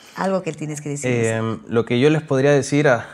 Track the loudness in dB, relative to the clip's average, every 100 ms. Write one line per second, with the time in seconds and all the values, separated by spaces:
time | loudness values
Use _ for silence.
0 | -14 -6 -2 -2 -4 -8 -8 -8 -8 -4
1 | -2 0 0 0 -2 -6 -2 0 2 2
2 | 4 2 0 2 4 2 2 2 2 2
3 | -2